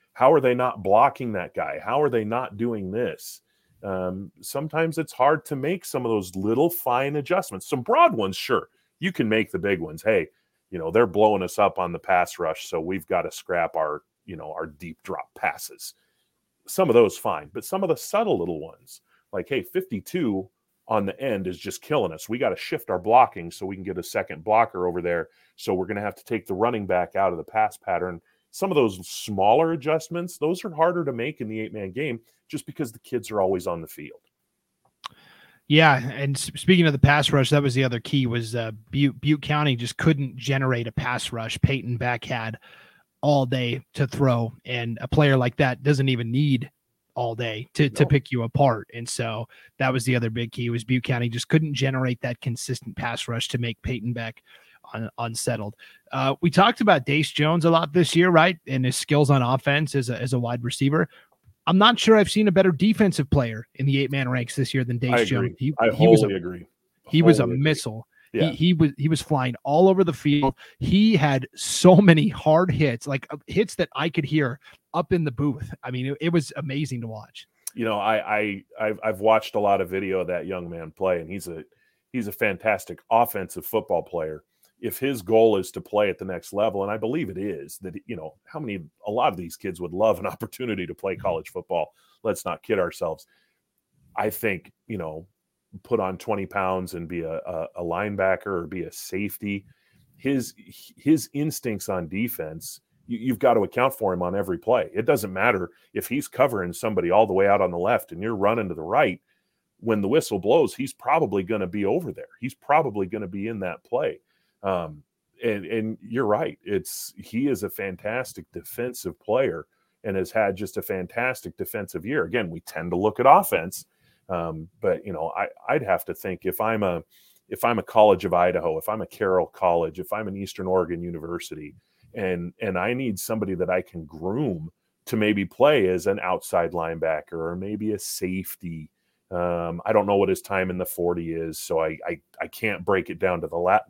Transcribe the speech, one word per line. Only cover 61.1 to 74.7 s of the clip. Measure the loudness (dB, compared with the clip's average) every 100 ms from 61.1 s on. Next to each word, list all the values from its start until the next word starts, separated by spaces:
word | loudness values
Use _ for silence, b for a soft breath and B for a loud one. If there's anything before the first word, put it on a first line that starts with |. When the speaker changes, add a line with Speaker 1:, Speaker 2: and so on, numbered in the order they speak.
| b b b _ _ 2
Speaker 2:
I'm | 6
not | 6 6
sure | 6 6
I've | 6
seen | 4 4
a |
better | 6 4
defensive | 4 4 4 2 2 2
player | 2 2 -4 -12 -4
in | 0
the | 2
eight-man | 0 0 0
ranks | -2 -2 -2
this | -2
year | 0
than | 0 -2
Dace | 2
Speaker 1:
I | 4
Speaker 2:
Jones. | 4 2 0
Speaker 1:
agree. | -2
Speaker 2:
He, | -2 2
Speaker 1:
I | 2
Speaker 2:
he | 6 8
was | 8
a, |
Speaker 1:
wholly | 6 0
agree. | -4 -10 -16 _ _ _ 0
Speaker 2:
he | 6
was | 8 8
a |
Speaker 1:
Wholly | 4 2
agree. |
Speaker 2:
missile. | 2 0 -4 -10 -16 b b
Speaker 1:
Yeah. | 0 0
Speaker 2:
He, | 4
he | 4
was, | 6 4 2
he | 0
was | 0
flying | 0 -2 -2 -4
all | 0 6 6
over | 6
the | 2
field. | 2 2 2 2 -2 B B
He | 2 4 6 6
had | 4 2 -2
so | -8 -6 6 8 10
many | 10 8 6
hard | 2 4 6 4
hits, | 2 0 0 -4
like, | -6 -6
uh, | -14 -4
hits | -2 0 -2
that | -4 -2
I | -2
could | 0 0
hear | 2 0 -2 B